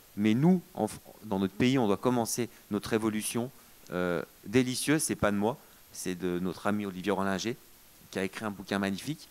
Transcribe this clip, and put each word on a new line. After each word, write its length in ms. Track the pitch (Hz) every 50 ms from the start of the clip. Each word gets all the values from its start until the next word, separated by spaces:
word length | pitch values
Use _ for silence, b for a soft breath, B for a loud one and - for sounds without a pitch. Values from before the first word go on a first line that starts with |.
| - - -
Mais 180 | 101 104 107 110
nous, 280 | 123 147 175 185 175 - - -
en 140 | - 107
F-, 120 | 104 - - - - - - 104
dans 120 | 107 101
notre 160 | 95 98 92 98
pays, 240 | 107 127 123 135
on 80 | 135 117
doit 120 | 101 98
commencer 520 | - - 127 127 120 113 - - - 117 - b b b b
notre 180 | 104 101 - -
révolution, 640 | 117 110 110 110 107 107 104 - - 117 120 135 - b b b b b - -
euh, 320 | - 90 90 90 85 82 - - - - -
délicieuse, 580 | 95 104 131 127 127 127 - - 143 147 160 -
c'est 120 | - 104
pas 160 | - 110 104
de 60 | 101
moi, 200 | 101 101 113 143 - b b b b b -
c'est 240 | - - - 92 92
de 240 | 87 92 90 87 87
notre 260 | 92 90 80 - -
ami 200 | 101 104 104 104
Olivier 260 | 98 92 90 87 101
Rollinger, 440 | 95 95 98 98 98 90 90 113 127 - - - - - - - - - - -
qui 100 | - 98
a 40 | 95
écrit 220 | 95 - - 110
un 40 | 104
bouquin 280 | 98 95 98 - 104 98
magnifique, 480 | 101 98 98 87 - 135 156 - - -